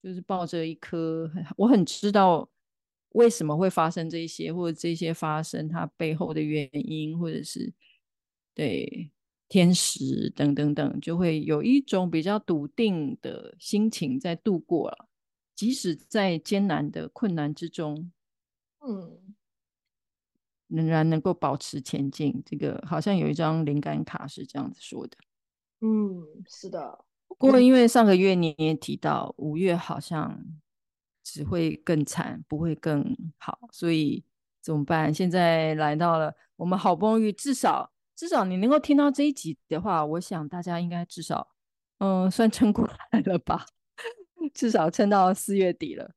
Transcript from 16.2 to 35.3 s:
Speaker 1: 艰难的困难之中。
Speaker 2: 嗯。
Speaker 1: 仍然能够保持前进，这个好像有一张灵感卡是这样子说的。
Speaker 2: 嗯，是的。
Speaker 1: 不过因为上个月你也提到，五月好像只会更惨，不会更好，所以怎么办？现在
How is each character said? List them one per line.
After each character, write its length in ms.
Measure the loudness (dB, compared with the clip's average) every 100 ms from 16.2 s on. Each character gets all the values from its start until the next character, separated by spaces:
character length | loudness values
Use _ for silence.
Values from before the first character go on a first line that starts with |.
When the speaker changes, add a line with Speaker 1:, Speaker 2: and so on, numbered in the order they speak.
| 0 -2
Speaker 1:
艰 280 | -2 0 0
难 240 | 0 -4
的 160 | -6 -12
困 260 | -4 -4
难 200 | -2 -4
之 140 | -4 -10
中。 420 | -8 -8 -6 -12 _ _ _ _ _ _ _
Speaker 2:
嗯。 400 | -10 -10 -12 -20 -20 -20 _ _ _ _ _ _ _ _ _ _ _ _ _
Speaker 1:
仍 180 | -2 0
然 220 | 2 2
能 100 | 2
够 140 | 0
保 200 | -2 -2
持 280 | -4 -6 -12
前 280 | -8 -6 -6
进， 320 | -2 -4 -4 -8
这 100 | -6
个 260 | -6 -6 -6
好 100 | -4
像 160 | 0
有 140 | 0 0
一 60 |
张 280 | 0 0 0 0
灵 120 | -2
感 240 | -2 -6
卡 240 | -6 -10 -12
是 200 | -14 -14
这 120 | -10
样 140 | -10
子 80 | -12
说 260 | -14 -14 -14
的。 120 | -18 _ _ _ _ _ _
Speaker 2:
嗯， 440 | 0 0 0 -6 -14 -20 -20
是 220 | -16 -12
的。 340 | -10 -12 -16 _ _ _
Speaker 1:
不 240 | 2 6
过 80 | 8
因 120 | 10
为 140 | 10 8
上 160 | 8 6
个 80 |
月 200 | 8 6
你 200 | 4 2 0
也 160 | 0
提 220 | 0 -4 -4
到， 380 | -2 -2 -4 -8
五 180 | -6 0
月 180 | 0
好 240 | 0 -2 -10
像 420 | -6 -6 -6 -10 -14 -18 _ _ _ _ _ _
只 180 | -18 -10
会 320 | -4 -2 -2 -2
更 200 | -2 0
惨， 380 | 0 -4 -6 -8 -10
不 120 | -4
会 180 | -4 -4
更 400 | -2 -2 -2 -6 -10 -12
好， 200 | -12 -12 -16
所 180 | -6 0
以 320 | 0 0 -2 -8 _ _ _
怎 100 | -4
么 100 | -2
办？ 280 | 0 0 0
现 160 | 0
在 460 | 0